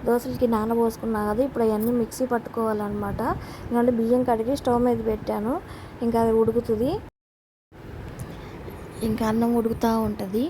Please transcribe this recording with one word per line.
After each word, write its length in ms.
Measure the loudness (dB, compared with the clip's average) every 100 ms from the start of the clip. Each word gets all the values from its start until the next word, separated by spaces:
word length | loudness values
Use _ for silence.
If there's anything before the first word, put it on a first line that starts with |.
| 2
దోశలకి 400 | 0 0 0 2
నానబోసుకున్నా 640 | 2 2 2 2 0 -2 0 0
కదా, 140 | 0 0
ఇప్పుడు 160 | 2 2
అవన్నీ 240 | 2 2 2
మిక్సీ 260 | 0 -2 0
పట్టుకోవాలన్నమాట. 840 | 0 -2 -2 -2 0 -2 -4 -4 -2 -2 -2 -6 -12 -2
ఇగోండి 240 | 2 4 2
బియ్యం 220 | 4 4 4
కడిగి 260 | 2 2 0
స్టవ్ 200 | 2 2 4
మీద 140 | 2 0
పెట్టాను, 440 | -2 -2 -2 -2 -4 -6 -14 -16 -4 0
ఇంకా 140 | 2
అది 100 | 4 6
ఉడుకుతుంది, 480 | 4 2 0 0 0 -2 -6 _ _ _ _ _ _ -20 -14 -12 -12 -12 -12 -12 -14 -14 -14 -14 -14 -6 -4
ఇంకా 160 | 0 2
అన్నం 200 | 2 4 2
ఉడుకుతూ 320 | 2 0 2 2 0
ఉంటుంది. 360 | -2 -2 -2